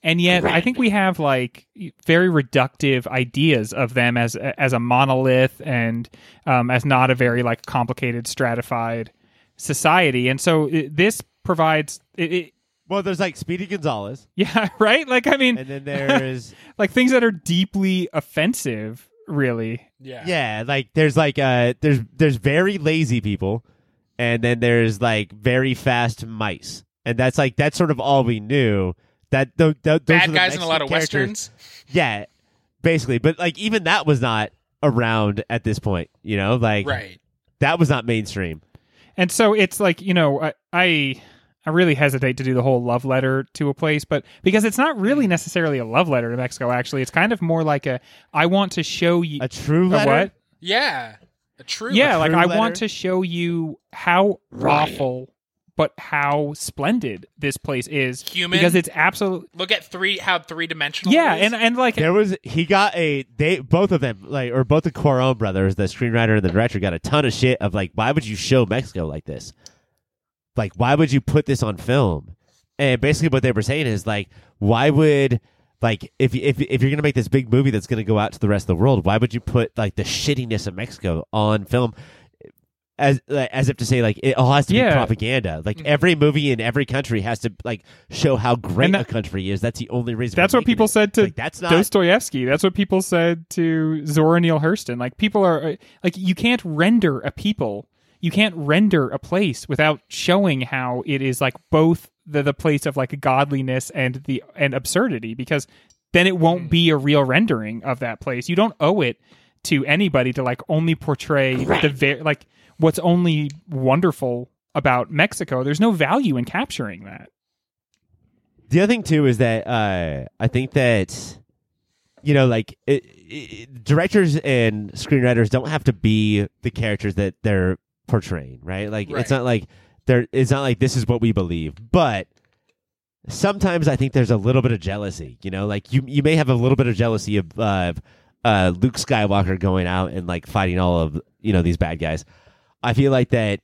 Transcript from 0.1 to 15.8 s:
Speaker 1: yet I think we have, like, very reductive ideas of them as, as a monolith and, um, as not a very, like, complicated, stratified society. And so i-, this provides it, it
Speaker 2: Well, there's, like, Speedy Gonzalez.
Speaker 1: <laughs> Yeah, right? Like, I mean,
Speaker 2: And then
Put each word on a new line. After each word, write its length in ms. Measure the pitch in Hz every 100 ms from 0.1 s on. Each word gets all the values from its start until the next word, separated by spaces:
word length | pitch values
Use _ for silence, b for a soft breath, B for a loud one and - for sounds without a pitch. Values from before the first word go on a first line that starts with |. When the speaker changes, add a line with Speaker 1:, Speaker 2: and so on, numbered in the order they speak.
| 165
Speaker 1:
yet 240 | 175 180
I 160 | 170 165
think 180 | 175 254
we 120 | 247
have, 280 | 202 190 180
like, 480 | 147 135 123 - _ - 185 _ -
very 220 | 165 185
reductive 760 | 160 131 139 127 _ 147 127 117
ideas 680 | 127 123 135 160 135 110
of 220 | - 123
them 220 | 123 120 120
as, 200 | 117 -
as 360 | 139 - 135
a 80 | 123
monolith 800 | 120 123 135 131 131 127 127 -
and, 440 | - 123 117 117 120 B B B -
um, 240 | 127 120
as 140 | 123
not 260 | 143 131 131
a 40 |
very, 280 | 123 123 120
like, 240 | 120 113 -
complicated, 600 | 135 120 127 127 120 117
stratified 840 | - 127 117 - 123 117 117 113 _ _ _ _ _
society. 720 | - 147 160 175 170 127 123
And 120 | 135
so 280 | - 160 151
i-, 200 | 160 143
this 300 | 151 190 - - _
provides 580 | - 170 160 156 151 - _ -
it, 140 | 170
it 200 | 180 160 _ _ _ _
Speaker 2:
Well, 140 | 196
there's, 180 | 190 180
like, 160 | 190 151
Speedy 300 | - 175 185
Gonzalez. 600 | 196 151 113 101 131 _
Speaker 1:
<laughs> 40 | -
Yeah, 320 | 190 - 208 -
right? 280 | 214 254 294
Like, 180 | 254 247
I 100 | 277
mean, 180 | 254 240
Speaker 2:
And 100 | 131
then 160 | 139